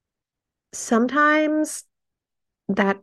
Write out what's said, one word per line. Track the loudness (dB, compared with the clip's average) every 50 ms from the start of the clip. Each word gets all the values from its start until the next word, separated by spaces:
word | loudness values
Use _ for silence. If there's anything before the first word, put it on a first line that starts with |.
| _ _ _ _ _ _ _ _ _ _ _ _ _ _ -16
sometimes | -14 -4 -2 0 0 2 2 2 2 2 4 4 2 2 0 0 -2 -2 -4 -6 -12 -16 _ _ _ _ _ _ _ _ _ _ _ _ _ _ _ _ -4
that | -2 0 0 0 -2 -4